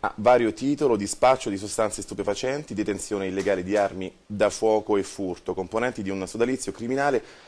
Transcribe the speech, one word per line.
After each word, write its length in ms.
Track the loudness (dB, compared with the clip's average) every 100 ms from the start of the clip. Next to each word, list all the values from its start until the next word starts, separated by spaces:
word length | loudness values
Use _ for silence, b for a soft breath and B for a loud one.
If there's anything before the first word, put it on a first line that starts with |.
a 120 | -4 2
vario 360 | 6 6 4
titolo 420 | 0 -2 2 2 2
di 120 | 0
spaccio 420 | 2 4 4 0
di 80 | -6
sostanze 460 | -6 -2 -2 -2
stupefacenti, 720 | -8 -4 -4 -2 -2 -4 -6 -4
detenzione 500 | -2 -2 -4 -4 -2
illegale 380 | -2 0 0
di 120 | 0 2
armi 380 | 2 -2 -10 -10 _
da 240 | 0 2
fuoco 460 | 4 2 2 4 0
e 60 |
furto, 520 | 0 -4 -6 -4 -6 -4
componenti 480 | -4 -2 -2 -4
di 80 | -6
un 160 | -4 -6
sodalizio 440 | 0 0 0 -4
criminale 520 | -6 -4 0 2 0 B B